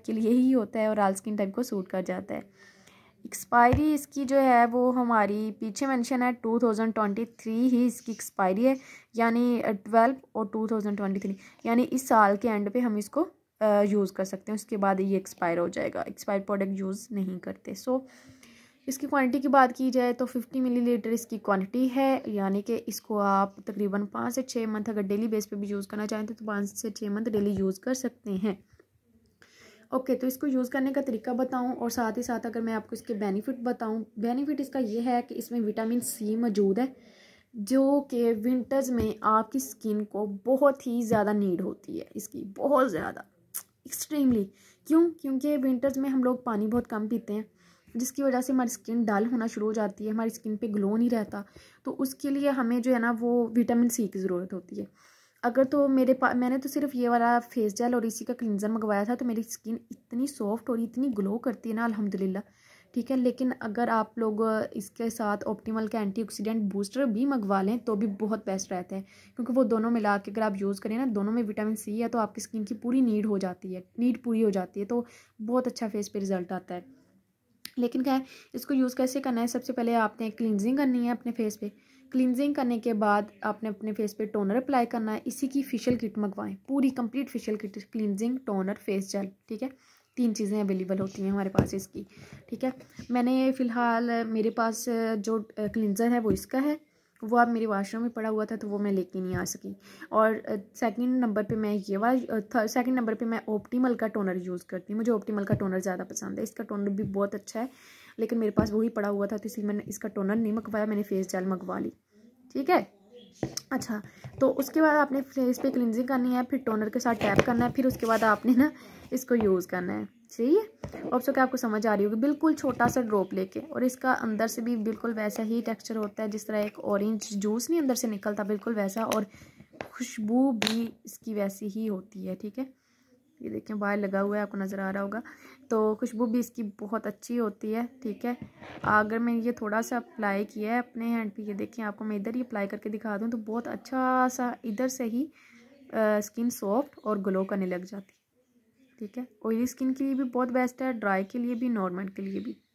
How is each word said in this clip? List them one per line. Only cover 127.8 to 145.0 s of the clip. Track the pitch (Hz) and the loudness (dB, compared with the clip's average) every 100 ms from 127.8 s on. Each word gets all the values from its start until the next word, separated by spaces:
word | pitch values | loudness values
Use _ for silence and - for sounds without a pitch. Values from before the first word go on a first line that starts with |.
अंदर | 277 240 | 2 0
से | 233 | 0
निकलता, | 202 214 208 | -2 -4 -4
बिल्कुल | 202 208 233 | -2 -2 -2
वैसा, | 220 196 208 | -2 -2 -2
और | 226 220 202 - - _ - - - | -2 -2 -2 -10 -20 _ -20 -14 -14
खुशबू | - 247 - 208 240 269 | -10 -10 -6 0 4 4
भी | 226 208 226 226 - - | 2 0 0 -4 -8 -18
इसकी | - - | -14 -8
वैसी | 208 196 196 214 | -2 -2 -4 -8
ही | 202 220 | -4 -4
होती | 190 185 196 185 | -6 -10 -12 -10
है, | 185 | -8
ठीक | 208 254 | -10 -10
है। | 262 _ _ _ _ _ _ _ | -10 _ _ _ _ _ _ _
ये | - | -10
देखें, | 220 - 214 | -10 -8 -4
बाहर | 202 208 | -2 0
लगा | 202 196 | 0 0
हुआ | 202 208 | 0 0
है, | |
आपको | 202 202 | -2 -4
नज़र | 190 196 | -6 -4
आ | 190 | -4
रहा | 196 | -4
होगा, | 202 208 - - - - - | -4 -6 -10 -18 -20 -20 -2
तो | 226 214 214 | 2 2 0
खुशबू | 247 214 240 | -4 -2 0
भी | 240 | 0
इसकी | 233 - | -2 -6
बहुत | 208 - 208 220 214 | -8 -8 -6 -4 -6
अच्छी | 196 - 240 | -10 -6 -2
होती | 220 202 214 | -2 -4 -4
है, | 226 240 - | -4 -4 -8
ठीक | 226 196 240 | -8 -6 -6
है। | 247 - - - - | -6 -10 -18 -18 -6
अगर | - 214 214 226 | 4 4 4 0
मैं | 240 | 0
ये | 233 226 | 0 -2
थोड़ा | 233 214 214 | -2 -2 -2
सा | 226 247 | -2 -4
अप्लाई | 233 - 208 196 208 | -6 -4 -2 0 -2
किया | 214 208 | -4 -2
है | 240 | -2
अपने | 240 226 233 | -4 -6 -2
हैंड | 233 214 | -2 -4
पे, | 196 | -8
ये | 208 | -8
देखें, | 202 208 - | -6 -6 -6
आपको | 214 202 214 | -8 -6 -4
मैं | 208 | -4
इधर | 202 240 | -4 -4
ही | |
अप्लाई | 247 214 202 | -4 -4 -4
करके | - 214 | -6 -8
दिखा | 214 220 202 | -6 -4 -4
दूँ, | 226 | -2
तो | 233 | -4
बहुत | 214 226 233 | -4 -6 -6
अच्छा | 208 - 262 254 254 254 | -10 -6 -2 2 4 2
सा | 254 247 240 233 | 0 -4 -4 -6
इधर | 208 254 | -2 -2
से | 254 | -2